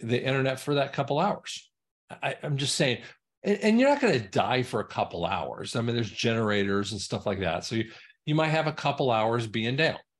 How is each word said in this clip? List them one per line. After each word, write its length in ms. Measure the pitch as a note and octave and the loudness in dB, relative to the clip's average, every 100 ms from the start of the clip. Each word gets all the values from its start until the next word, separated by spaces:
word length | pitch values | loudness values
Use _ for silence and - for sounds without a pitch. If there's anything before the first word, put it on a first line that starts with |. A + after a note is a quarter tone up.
the 200 | A2+ A#2+ | -2 0
internet 360 | C3 C3+ C3+ C3 | 0 0 0 -2
for 160 | - C#3+ | -2 0
that 180 | C3+ | 0
couple 240 | - C3 D3 | -2 -2 0
hours. 540 | G3 - - - - _ _ _ - | 0 -2 -8 -14 -16 _ _ _ -20
I, 240 | - C#3 C3+ | -8 -6 -6
I'm 140 | D3+ C#3 | -4 -2
just 180 | C#3+ - | 0 2
saying, 260 | C#3+ A#2+ - - _ _ | 2 0 -6 -20 _ _
and, 160 | G3 G#3 | -2 2
and 160 | G#3+ A3+ | 4 6
you're 100 | C4+ | 6
not 120 | C#4+ | 4
gonna 180 | A#3+ C3+ | 4 2
die 420 | G2+ A#2 G2+ B2+ | 2 0 2 2
for 180 | B2 A#2 | 0 -2
a 80 | - | -2
couple 380 | - G#2 F2 E2+ | -2 -2 -2 -2
hours. 500 | F#2 C2+ A1 G2+ A#2+ | -2 -4 -8 -6 -2
I 60 | |
mean, 140 | A#2 A#2 | 0 0
there's 160 | G#2+ | -2
generators 800 | - A#2 A2+ A2 G#2 G2 G2 G2+ | -2 0 2 2 2 2 0 -2
and 100 | G#2 | -6
stuff 240 | - G#2+ G#2+ | -6 -4 -2
like 140 | F#2+ | -2
that. 260 | F2+ F2 - | -2 -2 -2
So 120 | A#2 | -4
you, 80 | A2 - - _ - | -4 -8 -20 _ -2
you 80 | D3+ | 2
might 140 | D#3 | 2
have 180 | D#3 D3+ | 2 0
a 60 | |
couple 360 | D3+ D3 C3 C3+ | -2 -2 0 2
hours 380 | A2+ A2 A#2+ A2 | 2 2 0 -2
being 280 | A2 A2+ C3+ | -2 -2 2
down. 220 | D#3+ - - | 0 0 -10